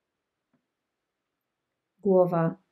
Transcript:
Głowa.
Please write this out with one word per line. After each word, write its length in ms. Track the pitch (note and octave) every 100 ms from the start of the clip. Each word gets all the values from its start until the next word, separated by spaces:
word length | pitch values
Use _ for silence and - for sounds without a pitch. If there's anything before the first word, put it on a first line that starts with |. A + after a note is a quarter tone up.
| _ _ _ _ _ _ _ _ _ _ _ _ _ _ _ _ _ _ _ _
Głowa. 600 | G3 F#3 F3+ E3+ E3 - _